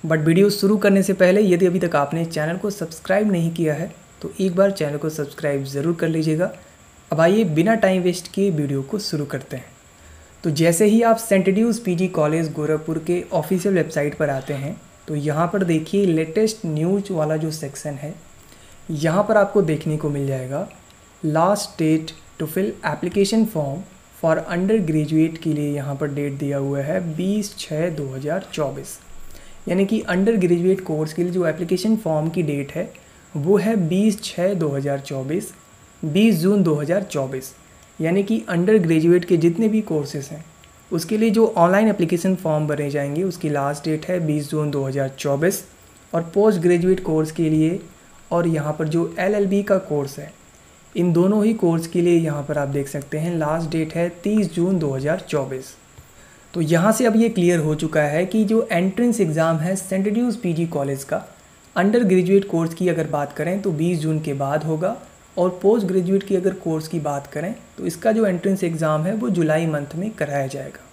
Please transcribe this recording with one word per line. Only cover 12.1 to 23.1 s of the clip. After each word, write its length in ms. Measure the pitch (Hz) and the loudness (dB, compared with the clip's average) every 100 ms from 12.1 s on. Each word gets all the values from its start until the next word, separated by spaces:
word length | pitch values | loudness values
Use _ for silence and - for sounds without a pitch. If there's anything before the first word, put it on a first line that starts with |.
| 170 151 160 160 | 0 0 0 -2
गोरखपुर 460 | 156 151 156 156 160 160 | -4 -2 -2 -2 -6 -2
के 160 | 175 - | -4 -2
ऑफिशियल 420 | 180 151 185 202 | -4 0 0 2
वेबसाइट 400 | 185 156 151 147 | 0 0 -2 -4
पर 160 | 147 151 | -2 -2
आते 240 | 135 135 | -2 -6
हैं 200 | 143 139 202 - - - | -6 -6 -10 -16 -20 -8
तो 60 | 151 | -4
यहाँ 300 | 147 147 170 | -2 0 0
पर 120 | 202 | 0
देखिए 400 | 180 160 156 202 196 | 0 0 0 0 2
लेटेस्ट 580 | 160 160 214 220 214 170 | 2 0 0 0 -2 -6
न्यूज़ 460 | 151 165 202 202 | -2 0 0 -2
वाला 240 | 175 151 156 | -2 -2 -2
जो 140 | 160 | -4
सेक्शन 440 | 156 143 - 151 | -6 -10 -10 -10
है, 180 | 139 147 - - - - - - - - | -10 -12 -14 -20 -20 -20 -20 -20 -20 -10
यहाँ 340 | 156 156 175 208 | -2 0 2 2
पर 80 | 208 | 2
आपको 260 | 202 214 | 4 2
देखने 340 | 165 151 160 156 | 2 0 -2 -2
को 140 | 156 | -2
मिल 160 | 143 139 | -2 -2
जाएगा 420 | 131 127 143 196 - - - - - | -4 -4 -6 -8 -12 -20 -20 -20 -6
last 520 | 160 151 175 202 - - | -2 2 2 0 -4 -2
date 340 | 160 160 160 - - - | 2 2 -2 -16 -20 -10
to 100 | 156 | -6
fill 160 | - 208 - 160 | -2 -4 -4 -6
application 580 | 147 175 | -4 -2